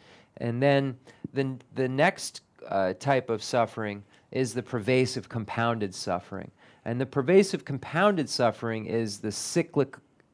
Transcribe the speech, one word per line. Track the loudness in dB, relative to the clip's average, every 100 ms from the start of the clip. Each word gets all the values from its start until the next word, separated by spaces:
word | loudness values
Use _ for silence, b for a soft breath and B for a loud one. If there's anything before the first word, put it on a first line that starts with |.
| b b b -8
And | -4 2
then | 4 4 2 -6 B B B
the, | -4 -4 -4 -12
the | -2 -2
next, | 4 2 2 -10 -12 _ _ -4
uh, | 0 0
type | 0 2 2 2
of | -4
suffering | -2 0 0 -2 -6 -6 -12 b b -2
is | -2
the | -2
pervasive | -6 -4 2 2 2 -2 -8
compounded | -8 -6 -2 0 0 -4 -6
suffering. | -4 -4 -4 -12 -12 _ b b
And | -6 -4
the | -2
pervasive | -2 6 6 6 0
compounded | -6 -8 -4 2 2 2 -2
suffering | 2 2 2 -4 -4 -2
is | -2 -2 -4
the | -6
cyclic, | -6 -2 -2 0 0 -2 -4 _ _ _